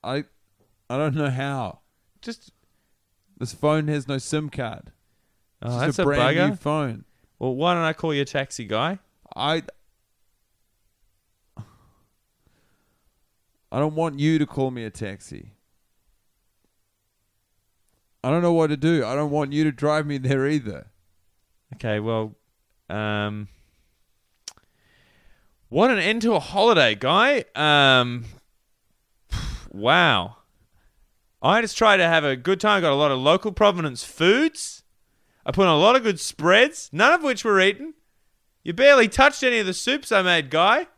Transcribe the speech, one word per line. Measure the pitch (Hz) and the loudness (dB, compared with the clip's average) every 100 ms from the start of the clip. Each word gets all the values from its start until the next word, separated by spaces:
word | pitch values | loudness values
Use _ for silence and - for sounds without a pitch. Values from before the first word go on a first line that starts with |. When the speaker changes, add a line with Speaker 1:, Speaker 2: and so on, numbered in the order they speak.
Speaker 1:
I, | - 139 147 _ _ _ _ _ _ | -6 -8 -8 _ _ _ _ _ _
I | 131 | -4
don't | 156 143 | -2 -2
know | 143 | -2
how. | 131 139 139 104 - _ _ _ _ | -4 -6 -6 -8 -12 _ _ _ _
Speaker 2:
Just | - 226 _ _ _ _ _ _ _ _ _ _ | -16 -16 _ _ _ _ _ _ _ _ _ _
Speaker 1:
This | 123 | -12
phone | - 147 156 151 | -4 0 0 -2
has | 147 127 | -6 -6
no | 135 | -8
sim | - 156 151 | -4 -6 -6
card. | - 120 - - _ _ _ _ _ _ _ | -10 -10 -12 -20 _ _ _ _ _ _ _
Speaker 2:
Oh, | 120 | -8
Speaker 1:
It's | |
just | 120 135 | -4 -2
Speaker 2:
that's | - | 0
Speaker 1:
a | |
Speaker 2:
a | 156 | 0
Speaker 1:
brand | 139 127 160 | 2 0 2
Speaker 2:
bugger. | 180 | 0
Speaker 1:
new | 196 | -2
phone. | 147 156 139 110 - _ _ _ | -4 -4 -4 -8 -16 _ _ _
Speaker 2:
Well, | 127 | -6
why | 127 165 | -2 -2
don't | 175 | 0
I | 160 | -2
call | 156 165 | -4 -4
your | 143 139 | -4 -4
taxi, | 143 139 - 107 | -6 -8 -12 -6
Guy? | 107 147 196 _ _ _ | -4 -4 -6 _ _ _
Speaker 1:
I, | - 139 160 - _ _ _ _ _ _ _ _ _ _ _ _ _ _ _ _ _ _ - - _ _ _ _ _ _ _ _ _ _ _ _ _ _ _ _ _ _ _ _ | -8 -4 -4 -6 _ _ _ _ _ _ _ _ _ _ _ _ _ _ _ _ _ _ -20 -20 _ _ _ _ _ _ _ _ _ _ _ _ _ _ _ _ _ _ _ _
I | 123 | -4
don't | 151 | -2
want | 156 165 139 | -2 -4 0
you | 151 160 | 0 0
to | 147 | -2
call | - 131 | -4 -4
me | 123 | -6
a | 110 | -12
taxi. | - 104 98 - 50 - _ _ _ _ _ _ _ _ _ _ _ _ _ _ _ _ _ _ _ _ _ _ _ _ _ _ _ | -10 -12 -12 -16 -20 -20 _ _ _ _ _ _ _ _ _ _ _ _ _ _ _ _ _ _ _ _ _ _ _ _ _ _ _
I | 123 | -2
don't | 160 | 0
know | 175 | 2
what | 170 156 | 2 0
to | 147 | 0
do. | 156 165 | 0 0
I | 113 | 0
don't | 135 151 | -4 -2
want | 147 143 | -2 -2
you | 147 | 0
to | 156 | -2
drive | 123 147 151 147 | 0 -2 -2 -2
me | 143 | -4
there | 127 135 139 | -2 0 0
either. | 151 110 80 - _ _ _ _ _ _ _ _ | -2 -4 -12 -16 _ _ _ _ _ _ _ _
Speaker 2:
Okay, | - 117 107 | -10 -4 -4
well, | 107 113 110 - _ _ _ _ _ | -2 -4 -6 -12 _ _ _ _ _
um, | 104 107 104 104 104 104 _ _ _ _ _ _ _ _ _ - _ _ _ _ _ _ _ _ _ _ _ _ | -8 -4 -4 -4 -8 -12 _ _ _ _ _ _ _ _ _ -20 _ _ _ _ _ _ _ _ _ _ _ _
what | 131 233 | 0 2
an | 220 | 2
end | 175 226 | 0 0
to | 220 | 0
a | 196 | 0
holiday, | - 190 226 190 123 | -2 0 4 4 4
Guy. | 104 127 180 247 285 - | 2 0 2 2 0 -4
Um, | - 151 147 139 127 123 120 113 - _ _ _ _ _ _ _ _ _ | -4 2 4 6 4 2 -6 -12 -20 _ _ _ _ _ _ _ _ _
<sighs> | - - - - | -8 -6 -10 -14
wow. | 98 110 165 170 104 87 - _ _ _ _ _ _ _ _ _ _ | -4 2 4 4 2 -2 -12 _ _ _ _ _ _ _ _ _ _
I | 135 208 | 0 0
just | 226 - | -2 2
tried | 226 196 | 4 4
to | 170 | 4
have | 165 | 2
a | 147 131 | 2 -2
good | 123 185 | -2 0
time. | 214 202 | 2 2
Got | 170 | 2
a | 139 | 2
lot | 151 | 2
of | 131 | 2
local | 135 180 220 | 2 2 0
Providence | 185 208 175 156 123 | 2 2 2 -6 -8
foods. | - - 170 233 320 - - - _ _ _ _ _ _ | -16 0 2 4 2 -4 -14 -16 _ _ _ _ _ _
I | - | -6
put | - 190 | 2 4
on | 151 | 6
a | |
lot | 196 | 6
of | 262 | 4
good | 226 175 | 2 -4
spreads, | - - 160 196 277 - - | -8 -4 4 4 4 0 -14
none | 156 233 | 2 2
of | 339 | 4
which | 294 226 | 0 -4
were | 226 196 | 0 2
eaten. | 190 202 311 - _ _ _ _ _ _ | 2 0 -12 -16 _ _ _ _ _ _
You | 170 | -12
barely | 175 277 277 226 | 4 6 6 4
touched | - 277 277 | 4 2 4
any | 254 240 | -2 0
of | 190 | -4
the | |
soups | 180 - 277 - | -4 -4 -4 0
I | 208 | 0
made, | 180 170 139 | 2 0 0
Guy. | 151 185 262 370 | 0 2 2 -2